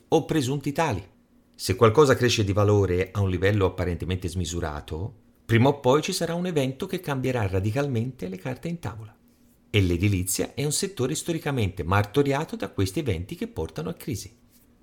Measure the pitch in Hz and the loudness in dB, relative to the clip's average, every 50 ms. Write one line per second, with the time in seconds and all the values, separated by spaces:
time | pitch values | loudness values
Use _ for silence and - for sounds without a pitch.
0 | _ _ - 160 139 - 180 160 131 117 139 147 - 147 143 - 165 156 113 85 | _ _ 2 2 2 2 0 0 2 0 -2 -2 -4 -4 0 0 0 0 0 -4
1 | - - _ _ _ _ _ _ _ _ _ _ - - 95 - 117 113 107 151 | -6 -12 _ _ _ _ _ _ _ _ _ _ -4 -4 2 4 4 6 8 8
2 | 156 135 127 120 123 120 107 - 107 95 95 101 104 101 104 101 98 90 87 90 | 6 6 6 4 4 2 2 2 0 0 2 2 4 4 4 4 4 2 2 0
3 | 92 - - 101 101 95 92 85 87 95 104 107 98 90 - - 87 90 87 78 | -2 -2 -2 -2 -2 0 0 2 2 2 2 4 2 2 0 0 -4 -2 -2 -4
4 | - 76 92 90 - 87 80 92 87 80 87 85 80 78 73 73 - - 80 78 | -4 -4 -4 -4 -4 -4 -4 -4 -4 -4 -4 -4 -4 -4 -6 -8 -10 -8 -8 -8
5 | 92 - - - _ _ _ _ _ _ 113 113 117 139 143 143 - 127 131 151 | -8 -8 -10 -14 _ _ _ _ _ _ 4 6 6 6 4 4 4 4 4 4
6 | 151 - 185 - 170 160 165 175 180 185 175 151 135 127 131 - 202 196 - 175 | 2 0 -4 -2 -2 -2 -2 -4 -4 -2 0 0 0 0 -2 -6 -8 -6 -6 -8
7 | - - 143 131 127 131 127 123 107 95 90 95 95 110 107 139 143 147 131 113 | -4 -4 -4 -2 -2 -2 0 0 0 0 0 0 0 0 0 0 -2 0 0 -2
8 | 113 131 131 - - 180 190 180 - 131 123 - - 165 170 165 - - - 107 | -2 -4 -6 -8 -10 -10 -10 -10 -8 -10 -10 -8 -8 -8 -8 -8 -8 -10 -10 -10
9 | 110 107 - _ _ _ _ _ _ _ _ _ _ _ - 104 98 90 87 85 | -16 -18 -20 _ _ _ _ _ _ _ _ _ _ _ 2 2 4 4 2 2
10 | 90 107 98 90 90 95 - - - - - - 139 147 147 - - 190 196 - | 2 2 2 2 0 -2 -2 -4 -4 -4 -4 -4 -4 -2 -2 -2 -4 -4 -4 -4
11 | - - 156 - - - 170 160 - 151 139 127 107 92 90 - 78 82 95 101 | -2 -2 -2 -4 -4 -4 -4 -4 -2 -4 -2 0 0 -2 -2 -4 -2 0 2 2
12 | 104 - - 143 143 143 139 139 160 - - 220 - 196 - - 196 190 - 170 | 2 2 2 2 2 2 2 -2 -2 -6 -8 -8 -8 -8 -2 -2 -2 -2 0 -4
13 | 156 117 92 80 90 - 170 170 233 226 - - 80 78 - - 156 - - - | -2 -2 -2 -4 -4 -8 -8 -10 -10 -10 -6 -8 -8 -8 -8 -8 -8 -8 -10 -10
14 | - - 123 95 - - - _ _ _ _ _ _ _ _ _ | -8 -8 -8 -8 -8 -14 -20 _ _ _ _ _ _ _ _ _